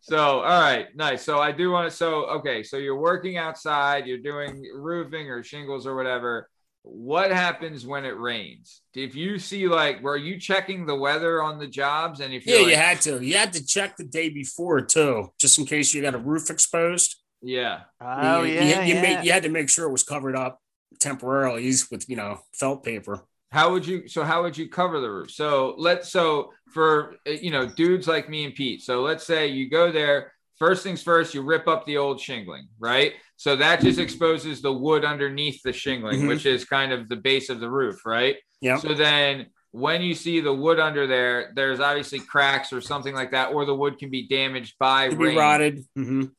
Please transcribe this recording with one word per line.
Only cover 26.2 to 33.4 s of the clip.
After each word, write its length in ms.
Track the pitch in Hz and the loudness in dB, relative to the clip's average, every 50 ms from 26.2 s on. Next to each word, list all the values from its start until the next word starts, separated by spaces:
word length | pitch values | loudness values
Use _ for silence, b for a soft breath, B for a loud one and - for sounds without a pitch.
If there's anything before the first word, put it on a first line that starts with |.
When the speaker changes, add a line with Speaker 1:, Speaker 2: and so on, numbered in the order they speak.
| 170 160 156 143 139 - b b b _ _ | 2 4 2 0 -2 -6 b b b _ _
Speaker 1:
for, 420 | 156 160 160 156 151 151 147 - - _ 143 | 2 4 6 6 4 2 -2 -12 -12 _ -6
uh, 40 | |
you 200 | 151 151 - 180 | -6 -4 -4 -2
know, 140 | 151 139 127 | -2 -2 -2
dudes 420 | 120 - - 160 175 185 185 - 165 | -2 0 2 4 4 4 2 2 0
like 220 | 165 156 - - | 0 0 0 -4
me 140 | 156 156 151 | -8 -8 -8
and 80 | 143 120 | -8 -6
Pete, 280 | - 139 131 104 90 | -6 -4 -4 -4 -6
so 200 | - - 127 123 | -4 -4 -2 0
let's 240 | 127 147 160 160 - | 0 0 -2 -4 -2
say 220 | - 170 160 151 147 | -2 0 0 0 0
you 220 | 135 135 135 127 | -2 -4 -4 0
go 220 | 139 160 170 175 | 4 4 4 4
there, 420 | 165 156 151 147 143 139 139 - _ _ _ _ _ _ | 4 2 2 4 2 2 0 -6 _ _ _ _ _ _
first 240 | 160 165 190 180 - | 4 4 4 4 0
things 180 | 196 180 143 | -6 -8 -6
first, 320 | - 170 170 165 165 160 - | 0 4 4 4 4 2 -4
you 80 | 139 135 | -6 0
rip 240 | 139 160 160 160 170 | 0 0 2 2 2
up 180 | 160 160 160 | 0 0 0
the 120 | 147 147 143 | -2 -2 0
old 220 | 143 139 135 - | 0 0 -2 -4
shingling, 480 | - - 135 117 104 90 80 67 67 - 113 110 | -6 -10 -8 -10 -8 -10 -12 -14 -16 -20 _ _
right? 340 | 110 117 120 131 143 151 - B B B B | -2 2 4 4 4 2 0 B B B B
So 180 | _ | _